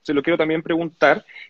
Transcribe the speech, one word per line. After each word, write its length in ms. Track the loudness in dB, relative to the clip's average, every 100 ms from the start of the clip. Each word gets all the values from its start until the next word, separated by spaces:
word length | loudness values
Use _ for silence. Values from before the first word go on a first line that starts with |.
se 100 | -4
lo 80 | -2
quiero 160 | 0 0
también 240 | 0 -2
preguntar, 640 | -2 -4 -4 2 2 2 -2 -20